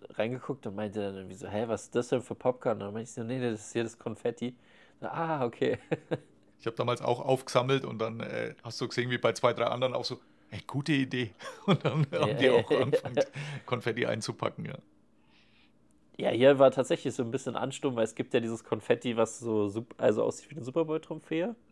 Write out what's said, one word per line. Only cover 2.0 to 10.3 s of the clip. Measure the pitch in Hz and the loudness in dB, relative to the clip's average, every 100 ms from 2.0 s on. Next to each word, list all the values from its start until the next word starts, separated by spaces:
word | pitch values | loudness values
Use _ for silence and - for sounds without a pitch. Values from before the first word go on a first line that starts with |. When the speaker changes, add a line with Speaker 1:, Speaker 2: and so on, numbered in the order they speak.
| 123 | 0
Speaker 1:
denn | 131 | -2
für | - 117 | -2 -2
Popcorn?" | 127 123 131 104 | -2 0 0 -2
Und | |
dann | 101 | -4
meinte | 107 117 | -8 -10
ich | |
so, | - | -8
"Nee, | 113 131 | -6 -2
nee, | 123 | -2
das | 107 - | -2 -4
ist | |
hier | 117 | -4
das | 117 - | -4 -6
Konfetti." | - 110 120 113 120 - _ - - _ | -10 -4 -4 -4 -6 -8 _ -20 -20 _
So, | - | -8
"Ah, | 160 165 151 160 | -4 -2 0 -2
okay." | - 127 123 - | 0 0 0 -4
<laughs> | 160 - 160 - _ _ _ | -6 -4 -8 -8 _ _ _
Speaker 2:
Ich | 120 | -6
hab | - | -2
damals | 120 123 | 0 0
auch | 123 123 | 0 0
aufgesammelt | - 131 - 127 123 135 127 | 2 0 2 2 4 2 0
und | 113 | -4
dann, | 113 113 | -4 -4
äh, | 127 117 117 - | -6 -6 -6 -8
hast | 117 - | -12 -8
du | 123 | -4
gesehen, | - 123 | -2 -2
wie | 120 | 2
bei | 117 | 2
zwei, | 110 123 | 4 2
drei | 117 117 | 4 0
anderen | 120 127 | 0 0
auch | 123 120 | -2 -4
so, | 127 - | -8 -12